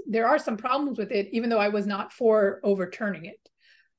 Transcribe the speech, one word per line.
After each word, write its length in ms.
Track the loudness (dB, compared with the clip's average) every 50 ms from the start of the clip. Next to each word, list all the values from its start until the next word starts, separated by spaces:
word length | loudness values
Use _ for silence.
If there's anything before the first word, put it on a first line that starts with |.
| -6
there 200 | -2 0 2 4
are 100 | 4 4
some 180 | 2 2 -2 -6
problems 400 | -4 -2 -2 0 0 0 -2 -4 -4
with 120 | -4 -2
it, 180 | -2 -2 -2 -2
even 180 | -2 -2 0 2
though 100 | 2 2
I 100 | 2 2
was 180 | 0 0 -2
not 260 | -2 -4 -6 -6 -10 -6
for 460 | 0 4 4 6 6 4 2 0 0 0
overturning 600 | 0 0 0 -2 -6 -6 -6 -6 -6 -6 -6 -10
it, 140 | -16 -18 _ _ _ _ _ _ _ _ _ _ _ _